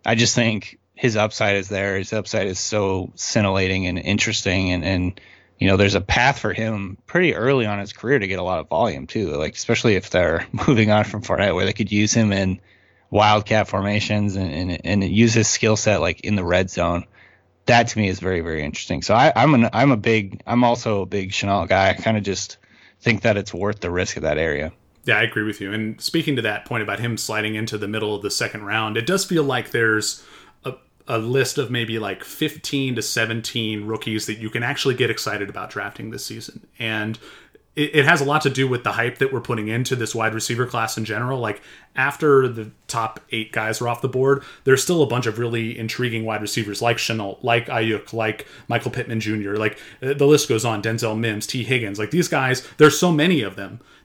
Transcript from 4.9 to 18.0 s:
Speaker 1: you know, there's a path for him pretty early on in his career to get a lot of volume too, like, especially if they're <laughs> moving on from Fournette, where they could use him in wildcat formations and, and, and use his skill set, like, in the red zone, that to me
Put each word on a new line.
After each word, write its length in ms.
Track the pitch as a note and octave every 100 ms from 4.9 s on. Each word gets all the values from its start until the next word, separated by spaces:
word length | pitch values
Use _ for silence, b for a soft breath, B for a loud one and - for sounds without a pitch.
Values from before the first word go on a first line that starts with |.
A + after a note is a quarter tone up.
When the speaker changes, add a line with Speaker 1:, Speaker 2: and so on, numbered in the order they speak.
| F#2 F2+ - B B B B
Speaker 1:
you 80 | F#2+
know, 100 | F#2+
there's 200 | G2+ G2
a 40 |
path 380 | G2 - B2+ C3+
for 140 | A2+
him 460 | - A2 G#2+ G2 G2 -
pretty 280 | F3 F3+
early 320 | F2 B2 C#3 G#2+
on 80 |
in 60 | G2+
his 120 | G2+
career 240 | - A2+ C#3
to 120 | G2
get 100 | F#2
a 60 |
lot 160 | F2+ F2
of 80 | D#2
volume 400 | D#2 A2+ C#2+ -
too, 240 | A2+ F#2
like, 240 | D2 D2+ -
especially 400 | - A2+ B2 F#2+
if 120 | -
they're 380 | F#2 E2+ E2 -
<laughs> 200 | - -
moving 240 | A#2+ G#2+
on 100 | G#2
from 180 | G#2 G#2+
Fournette, 300 | - E2+ G2
where 120 | E2+
they 80 | G2
could 180 | - G#2
use 240 | G#2 G#2
him 160 | - G#2+
in 300 | G2 F#2+ F#2 b b b b b
wildcat 560 | G#2 G#2+ G#2+ G2+ A2 G2+
formations 720 | G2 G2+ G#2+ - G#2+ G2+ G2
and, 160 | F#2
and, 280 | D2 F2+ F2
and 200 | - G2+
use 300 | F#2+ G2 A#2
his 140 | A2+ G#2
skill 260 | - A2+
set, 260 | G#2+ - G2
like, 200 | E2 E2+
in 160 | - G#2
the 80 |
red 260 | E2+ F2+ F#2+
zone, 360 | - F2 F2 - b b b b _ -
that 200 | A#2 A#2
to 100 |
me 100 | A2+